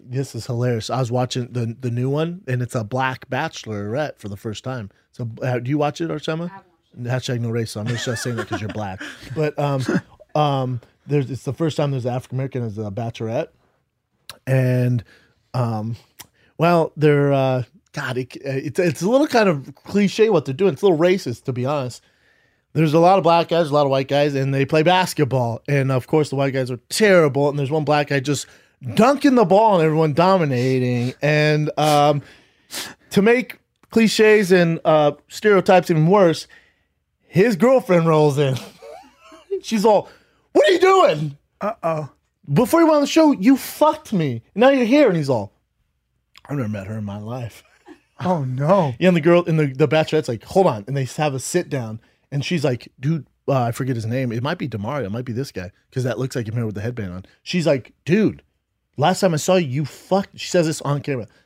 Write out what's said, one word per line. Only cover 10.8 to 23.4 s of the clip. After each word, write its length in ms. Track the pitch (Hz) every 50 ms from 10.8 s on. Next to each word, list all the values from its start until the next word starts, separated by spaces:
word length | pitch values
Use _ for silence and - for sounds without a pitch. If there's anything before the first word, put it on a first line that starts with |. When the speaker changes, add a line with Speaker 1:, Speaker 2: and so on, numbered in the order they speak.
| - _ _ _ _
Speaker 1:
there's, 240 | - 143 147 135 113
it's 140 | 135 117 -
the 100 | - 123
first 220 | - 165 160 -
time 160 | - 156 143
there's 140 | 139 131 113
an 80 | 123 120
African 240 | 127 - - - 127
American 260 | 135 131 - 131 120
as 140 | 113 101 107
a 60 | 110 104
bachelorette. 580 | 95 110 117 117 - - 117 110 113 135 165 - _ _ _ _ _ _ _ _ _ _ _ _ _ _ _ _ - _ _ -
And, 560 | 131 131 127 123 127 127 123 123 123 117 101 - _ _ _ _ _ _ _ _ _
um, 440 | 127 123 117 113 110 107 113 120 - _ _ _ _ - _ _ _ _ _ _ _
well, 360 | 156 170 175 170 160 - -
they're, 380 | - 147 151 147 143 143 139 139
uh, 300 | 135 131 131 131 127 123 - _ _ _ _
God, 260 | _ 151 - - 127 123
it, 200 | 131 123 - -
it's, 420 | - 139 135 135 139 147 120 -
it's 220 | 180 175 139 -
a 80 | 165 190
little 180 | 240 269 294 311
kind 220 | - 240 220 196
of 260 | 165 143 135 - -
cliche 540 | _ _ - - 202 208 185 - - 220 226
what 160 | 214 170 -
they're 80 | - 131
doing. 180 | 131 190 196 147
It's 80 | -
a 40 | -
little 120 | 202 180 147
racist, 440 | 170 180 185 196 - 139 117 - _
to 80 | - 127
be 120 | 123 123
honest. 360 | 131 147 147 131 123 120 - _ _ _ _ _ _ _ _ _ _ _ _ _ _ _
There's 220 | 147 160 156 143
a 40 | 165
lot 200 | 170 175 190 196
of 40 | 151
black 260 | 165 170 170